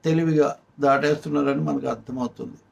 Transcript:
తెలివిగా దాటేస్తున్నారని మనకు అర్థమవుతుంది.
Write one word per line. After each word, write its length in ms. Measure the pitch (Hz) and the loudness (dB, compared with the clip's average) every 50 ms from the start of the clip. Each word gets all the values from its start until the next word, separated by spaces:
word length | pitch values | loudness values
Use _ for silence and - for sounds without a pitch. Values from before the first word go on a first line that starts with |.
| - | 0
తెలివిగా 520 | 160 160 165 165 165 160 151 147 - - - _ _ _ 147 | 2 2 2 2 2 4 4 2 2 0 -8 _ _ _ 0
దాటేస్తున్నారని 800 | 143 139 139 139 147 147 151 147 - 160 147 147 143 139 139 147 | 2 4 4 4 2 0 0 -2 -2 -4 -2 0 0 0 0 -2
మనకు 260 | 156 151 143 139 135 | -2 -2 -4 -4 -4
అర్థమవుతుంది. 680 | 131 120 113 - - 127 131 123 117 - - - - - - _ _ | -4 -6 -6 -8 -10 -8 -6 -6 -8 -8 -12 -14 -14 -14 -20 _ _